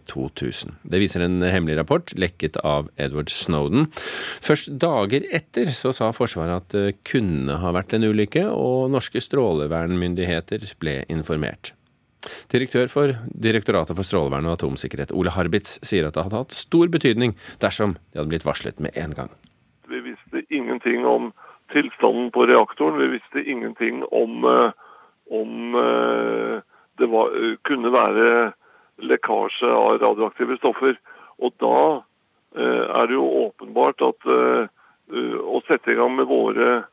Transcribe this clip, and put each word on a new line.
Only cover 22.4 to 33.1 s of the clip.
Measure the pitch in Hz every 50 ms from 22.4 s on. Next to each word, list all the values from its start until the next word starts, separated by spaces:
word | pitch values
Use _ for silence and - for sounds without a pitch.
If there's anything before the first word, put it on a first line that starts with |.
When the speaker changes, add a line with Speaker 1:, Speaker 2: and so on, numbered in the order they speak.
| 123 120
Speaker 2:
reaktoren. | 127 120 107 - - - 143 156 156
Vi | 143 139 131 131 113
visste | - - - 143 -
ingenting | 143 135 120 113 113 113 - 117 113 120 131 131 -
om, | 117 117 120 113 117 120
eh, | 123 123 123 123 120 117 - - - - - - - _ _ _ _ -
om, | - 110 110 113 117 117 117 120 120
eh, | 123 123 120 120 120 120 120 120 117 117 117 113 113 113 117 113 113 - _ _ _ _ _ _
det | - 127 117 113
var, | 113 110 -
eh, | - 117 113 113 110 -
kunne | - - 143 127 117 120 127
være | 123 110 104 101 110 113 117 117 120 117 107 - - _ _ _ _ _ _ _
lekkasje | - - 127 127 123 - - 110 104 104 98 - - 123 123
av | 120 113 110 110 113 107
radioaktive | 117 110 110 107 110 101 - - 123 117 131
stoffer. | 120 - 131 110 - 131 135 120 - _ - - - - - -
Og | - 127 123 - -
da, | - 120 123 135 147 160 151 131 - _ _ _ _ _ _ _ _ _ -
eh, | - 123 123 123 120 120 - -
er | 120 120
det | 117